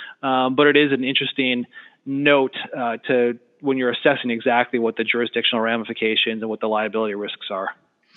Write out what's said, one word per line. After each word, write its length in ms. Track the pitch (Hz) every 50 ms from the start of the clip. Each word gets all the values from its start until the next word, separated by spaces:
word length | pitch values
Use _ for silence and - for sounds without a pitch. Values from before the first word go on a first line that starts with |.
| - - - -
um, 340 | - 135 131 127 127 131 131
but 120 | 147 147
it 100 | 147 139
is 140 | 147 151 139
an 120 | 139 127 127
interesting 640 | 131 135 - 139 131 - - 131 127 123 123 120 - - - - - _ _ -
note, 500 | 139 135 139 143 147 147 139 131 127 - - - - -
uh, 200 | 135 123 117 113 110 -
to 300 | - 131 123 120 120 120 120 _ _ _ -
when 180 | 147 139 131
you're 140 | 131 127 120
assessing 400 | 117 - - 151 139 127 - 120
exactly 480 | 117 117 - 131 117 120 123 - - 117
what 160 | 117 113 107
the 80 | - 110
jurisdictional 580 | 107 - 120 120 110 - 117 110 - 123 113
ramifications 800 | 113 113 117 117 107 117 113 - 113 110 110 - - 113 110 110
and 80 | 110 110
what 120 | 107 -
the 60 | 120
liability 480 | 110 107 107 110 107 98 110 110 107 101
risks 320 | 101 104 98 - - - -
are. 200 | 101 95 95 - - _ _ _ _ _ _ _ -